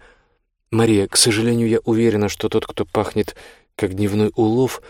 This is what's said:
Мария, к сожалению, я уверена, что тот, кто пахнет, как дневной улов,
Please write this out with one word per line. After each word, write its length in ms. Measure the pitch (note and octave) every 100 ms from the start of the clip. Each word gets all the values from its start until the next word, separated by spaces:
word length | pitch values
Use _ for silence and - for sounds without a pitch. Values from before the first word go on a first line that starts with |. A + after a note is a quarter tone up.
| - _ _ _ _ _ -
Мария, 380 | A2 A2+ G#2 G2
к 80 | -
сожалению, 520 | B2+ G#2+ A#2 A#2 A2+
я 120 | A2+
уверена, 480 | - A2+ A#2 G#2 G#2
что 200 | - A2
тот, 180 | A2 -
кто 180 | -
пахнет, 520 | G2+ G#2+ G2+ A2 G2+ - - - _ -
как 180 | G2
дневной 380 | F#2 G#2 G#2 G#2+ -
улов, 460 | A2 A#2 C3 - -